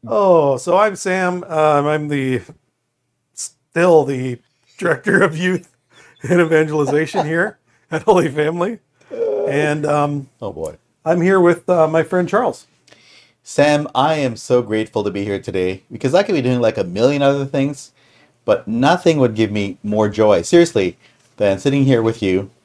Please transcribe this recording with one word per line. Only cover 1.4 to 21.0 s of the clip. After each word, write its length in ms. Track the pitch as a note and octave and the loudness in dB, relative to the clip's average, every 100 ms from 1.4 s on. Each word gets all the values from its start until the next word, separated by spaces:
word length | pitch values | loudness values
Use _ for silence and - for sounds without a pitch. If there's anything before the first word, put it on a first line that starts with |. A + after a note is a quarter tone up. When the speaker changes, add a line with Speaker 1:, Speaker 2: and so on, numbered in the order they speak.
Speaker 1:
Um, 420 | F3+ D#3 D#3 D3 D3 | -6 0 2 2 0
I'm 220 | D3+ D3+ | -2 -2
the, 340 | C#3+ C3 B2+ - - _ _ _ _ _ _ _ - | -4 -2 -4 -6 -20 _ _ _ _ _ _ _ -16
still 720 | - _ _ E3 F3+ D#3+ C#3 | -16 _ _ 0 6 6 4
the 340 | C3 B2+ A#2+ _ _ _ _ | -4 -6 -8 _ _ _ _
director 420 | F3+ C#3+ - G3+ | -4 -2 0 2
of 160 | F3+ D#3 | 2 0
youth 340 | F3+ F3+ - _ _ _ - _ A#2 | -2 -2 -6 _ _ _ -20 _ -2
and 140 | F3 | 2
evangelization 840 | D#3+ D#3+ D#3 D3+ C#3 D3 D#3 G3 D3+ | 4 2 2 0 0 0 -2 -4 -4
here 320 | D#3+ G#3 - _ _ | -2 -4 -6 _ _
Speaker 2:
<laughs> 160 | _ | _
Speaker 1:
at 100 | E3 | -6
Holy 260 | F#3+ F#3 D#3+ | 2 2 2
Family. 520 | C#3+ D3+ E3+ F3+ A3+ _ _ _ A#3 A3 G#3 G3+ | -2 -4 -2 -6 -6 _ _ _ -6 -4 -4 -2
And, 380 | C#3+ D3+ D3+ D3 | -2 -2 -2 -2
um, 440 | D3 D3 C#3+ C3+ _ | 0 -2 -4 -10 _
Speaker 2:
Oh, 100 | G#2+ | -12
boy. 260 | D#2+ D#2 D2+ _ _ D#3+ | -10 -12 -12 _ _ -2
Speaker 1:
I'm 160 | F3 | 0
here 180 | F3 F#3+ | 2 4
with, 300 | F3 E3+ - | 4 2 0
uh, 180 | F3 D#3 | 2 2
my 160 | D#3+ | 2
friend 240 | D#3 F#3 F3 | 0 -2 0
Charles. 400 | G3+ A#3+ B2 _ _ _ _ _ - _ _ | 0 -2 -4 _ _ _ _ _ -20 _ _
Speaker 2:
Sam, 460 | - - D3 D3 D3+ - | -10 0 2 2 -2 -2
I 200 | C#3+ D#3 | 0 0
am 200 | C3+ A2 | -4 -6
so 260 | - B2 | 0 0
grateful 440 | A#2 G#2+ A2 - G2+ | 0 -4 -4 -4 -4
to 40 | |
be 140 | G2 | -4
here 160 | G2+ G2 | -4 -6
today 420 | - F#2+ F#2 F#2+ _ | -4 -4 -4 -4 _
because 240 | - C#3 | -6 0
I 80 | E3 | 0
could 140 | G3+ F3 | 0 -2
be 60 | |
doing, 180 | B2+ B2 | -2 0
like, 180 | A2+ A2 | 0 0
a 60 | |
million 380 | F#2+ F2+ B2 C#3+ | -6 0 0 2
other 240 | C#3 C#3+ C#3 | 0 0 -4
things, 480 | C#3 C#3 C#3+ - _ _ _ _ _ | -4 -4 -6 -16 _ _ _ _ _
but 240 | - G#2 - | -2 -2 -2
nothing 500 | A#2 C3+ F3+ F3+ D#3 | -2 0 2 2 2
would 140 | B2+ | 0
give 160 | G#2+ A2 | 0 -2
me 280 | G#2 G2 F#2 | -2 -6 -8
more 260 | G#2 G#2 G#2+ | -4 0 0
joy, 320 | G2+ G#2+ F#2+ | 2 4 4
seriously, 560 | F2 E3+ E3 A2+ F#2 - | 4 4 4 2 -2 -4